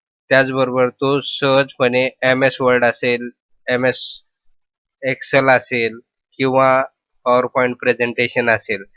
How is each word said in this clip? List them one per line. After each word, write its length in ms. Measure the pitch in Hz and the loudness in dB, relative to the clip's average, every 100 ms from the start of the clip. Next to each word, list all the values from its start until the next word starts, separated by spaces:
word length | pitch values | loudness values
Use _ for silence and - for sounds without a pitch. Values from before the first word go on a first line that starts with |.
| _ _ - | _ _ 0
त्याचबरोबर 600 | 135 131 131 131 127 123 | 2 2 0 -2 0 0
तो 320 | - 135 139 | 0 -2 0
सहजपणे 880 | - - 139 135 135 - 123 123 131 - | -2 -4 0 2 0 -2 0 0 -2 -2
एमएस 380 | 131 131 135 - | 0 2 0 0
वर्ड 240 | 127 123 120 | 0 2 2
असेल, 440 | - 127 120 120 - _ _ - | 0 -2 -2 -6 -14 _ _ -4
एमएस 560 | 123 127 120 - - _ _ _ _ _ _ _ _ | -2 0 -2 -6 -12 _ _ _ _ _ _ _ _
Excel 460 | 131 131 - 139 135 | -6 -6 -2 0 4
असेल 500 | 123 - 123 113 113 - _ _ | 2 0 -4 -4 -6 -18 _ _
किंवा 500 | - 135 131 131 131 135 _ _ _ 127 | -4 0 2 4 2 0 _ _ _ 0
PowerPoint 480 | 123 123 139 123 | 0 0 0 -2
प्रेझेंटेशन 760 | 123 127 117 120 117 120 127 117 | 0 -2 0 -2 -2 -2 0 0
असेल, 340 | 110 - 101 98 | 0 -2 -8 -10